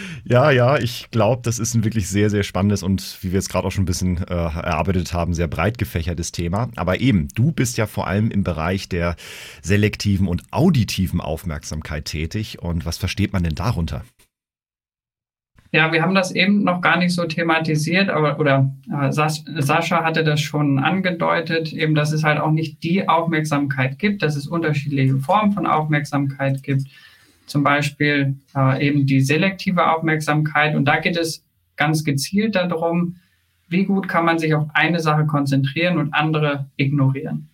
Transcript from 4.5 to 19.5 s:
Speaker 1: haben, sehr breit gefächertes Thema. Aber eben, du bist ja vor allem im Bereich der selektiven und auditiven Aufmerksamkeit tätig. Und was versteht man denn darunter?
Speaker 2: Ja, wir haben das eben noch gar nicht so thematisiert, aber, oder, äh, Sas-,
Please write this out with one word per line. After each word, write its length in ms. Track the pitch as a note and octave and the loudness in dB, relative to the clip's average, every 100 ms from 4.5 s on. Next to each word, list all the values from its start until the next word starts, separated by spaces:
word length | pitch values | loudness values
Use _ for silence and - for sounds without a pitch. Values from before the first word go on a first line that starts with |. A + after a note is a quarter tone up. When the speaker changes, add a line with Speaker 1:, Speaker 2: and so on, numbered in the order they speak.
| D#2+ - D#2 E2+ F#2 E2 | -4 -4 -2 0 0 -2
Speaker 1:
haben, 200 | F2+ E2+ | -2 -2
sehr 140 | E2+ E2 | -2 -2
breit 320 | - F#2 A#2+ | 0 -2 -2
gefächertes 520 | - F2 E2 D#2+ E2+ | -4 -4 -4 -4 -6
Thema. 380 | - E2+ G2 B2 | -6 -4 -2 -4
Aber 240 | - F2 F#2 | -4 -2 0
eben, 300 | C3 G2+ C#2+ | 2 2 0
du 180 | - C#3 | 0 0
bist 260 | D3+ B2+ - | 0 -2 -2
ja 100 | G#2+ | -4
vor 180 | - | -4
allem 240 | - G2+ A2 | -2 0 0
im 140 | G2+ | 0
Bereich 460 | F#2 D#2 D#2+ G2 - | -2 -2 -2 -4 -4
der 260 | F2 E2+ E2+ - - - - | -2 -2 -4 -12 -18 -18 -10
selektiven 640 | D#2+ G#2 G#2 - G#2+ F#2 F#2+ | 0 2 2 0 0 2 2
und 160 | F2 - | -2 -4
auditiven 680 | G#2 F3 C#3 F#2+ - F#2 F2 | 2 4 4 2 0 0 -2
Aufmerksamkeit 880 | - D#2+ F2 D2 - D2+ - D2+ | -4 -6 -6 -8 -8 -10 -8 -8
tätig. 560 | - D#2 D#2+ G#2+ A2 - | -6 -6 -6 -6 -8 -8
Und 240 | E2+ E2 | -4 -4
was 140 | E2+ - | -4 -4
versteht 340 | F#2 - G2+ | -4 -2 -2
man 80 | F#2+ | 0
denn 120 | E2+ | -2
darunter? 480 | D2+ G2+ F2 E2 B1+ - _ _ _ _ _ _ _ _ _ _ _ _ _ _ _ - | -2 -4 -2 -4 -6 -12 _ _ _ _ _ _ _ _ _ _ _ _ _ _ _ -2
Speaker 2:
Ja, 200 | D#3 D#3+ | 2 2
wir 100 | D#3+ | 2
haben 140 | E3+ | 2
das 160 | F#3+ F3+ | 2 0
eben 320 | F3 F#3+ G#3 | 0 2 4
noch 180 | F#3 F3 | 2 2
gar 160 | D#3 E3+ | 2 2
nicht 160 | F3+ | 2
so 120 | F3 | 0
thematisiert, 840 | E3 F3 E3 D#3+ D#3+ D3+ D#3 F#3 G3 | -2 -2 0 0 0 0 0 0 2
aber, 300 | D3+ D3 D3+ | 2 0 2
oder, 340 | D3 C3+ C3+ - - | 4 4 2 -2 -6
äh, 200 | D3 C#3 | -2 0
Sas-, 320 | C#3 D#3 - - | 0 0 -2 -6